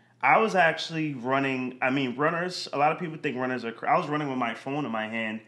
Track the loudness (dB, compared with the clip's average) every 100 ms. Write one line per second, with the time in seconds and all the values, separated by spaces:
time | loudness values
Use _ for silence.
0 | _ _ 4 6 6 6 4 4 -4 -4
1 | -4 -2 0 2 2 0 -4 -2 0 2
2 | 0 0 0 0 -2 -6 -6 0 2 2
3 | -4 -6 -4 -2 -2 -2 -4 -4 0 2
4 | 2 -2 -2 -2 -2 -4 -6 -4 -2 -4
5 | -4 -4 -4 -6